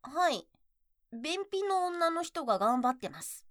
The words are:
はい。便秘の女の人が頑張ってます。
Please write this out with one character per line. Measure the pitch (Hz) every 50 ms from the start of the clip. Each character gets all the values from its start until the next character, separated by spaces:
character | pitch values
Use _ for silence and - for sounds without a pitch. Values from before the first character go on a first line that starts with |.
は | - - 277 330 359 330
い。 | 254 185 - _ _ _ _ _ _ _ _ _ _ _ _ _ 233
便 | 233 240 302 349 381 392 392
秘 | - 381 392
の | 403 381 370 359
女 | 359 349 349 339 330
の | 330 330 349
人 | 330 _ 339 294
が | 233 208 190
頑 | 196 220 247 254
張 | 247 247
っ | 254
て | 254 -
ま | 180 - 165
す。 | - - - - - -